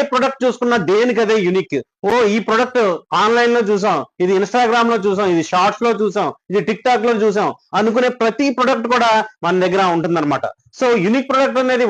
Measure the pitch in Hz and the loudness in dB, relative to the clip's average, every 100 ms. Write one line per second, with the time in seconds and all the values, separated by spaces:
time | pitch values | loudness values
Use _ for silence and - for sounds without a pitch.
0 | 285 254 262 - 254 - 240 240 160 202 | 0 0 -2 -2 -2 -2 -2 0 0 0
1 | 247 220 220 220 175 185 175 139 - _ | 2 0 0 0 0 -2 -2 -6 -8 _
2 | 196 240 220 220 196 220 247 247 208 160 | -2 2 2 0 0 0 0 0 0 -2
3 | - 170 208 240 240 240 202 208 202 165 | -4 0 2 2 2 2 0 0 0 -2
4 | 127 - 180 190 196 247 240 233 233 226 | -4 -4 0 0 0 0 2 2 2 0
5 | 196 190 202 170 156 180 196 208 233 214 | 0 0 0 0 0 0 0 0 -2 0
6 | 214 208 165 - - 190 185 214 254 240 | -2 -2 -4 -6 -6 -4 -2 -2 0 0
7 | 233 226 214 202 170 - _ 180 214 226 | 0 0 0 0 -2 -4 _ -2 0 0
8 | 247 247 226 220 285 240 247 247 233 247 | 0 0 -2 0 -2 0 0 0 0 0
9 | 233 220 214 - 175 180 185 190 185 170 | 2 2 -2 -6 -2 0 0 2 2 0
10 | 156 170 147 135 104 - _ - 254 233 | 0 -2 -2 -2 -4 -10 _ -4 0 2
11 | 180 254 269 269 269 233 254 254 240 | 2 0 0 0 0 0 0 0 0